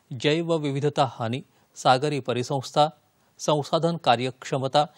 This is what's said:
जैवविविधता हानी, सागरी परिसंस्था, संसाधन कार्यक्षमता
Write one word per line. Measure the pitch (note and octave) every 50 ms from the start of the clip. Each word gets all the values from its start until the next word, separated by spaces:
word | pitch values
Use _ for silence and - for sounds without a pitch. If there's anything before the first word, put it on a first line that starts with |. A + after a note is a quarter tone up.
| _ _ C#3+ A#2
जैवविविधता | - D3 D3+ E3 E3+ E3 E3+ D#3+ D3 D3 C3+ C#3 C3 D3 - - C#3+ A#2+
हानी, | - - A#2+ A2 A#2+ C#3 - _ _ _ _ _ _
सागरी | - - D3 C3 C3 C#3+ D3+ D3 C3+
परिसंस्था, | - - A#2 B2 B2 - D3 C3+ - - - D3+ D3 D#3 - _ _ _ _ _ _ _ _ _
संसाधन | - - D3+ D3+ C3+ - - D#3+ D#3 E3 E3+
कार्यक्षमता | D#3 - C3+ A#2+ A#2 B2+ C3 - _ - - D#3 C3+ B2 C3+ - D3 D3+ - -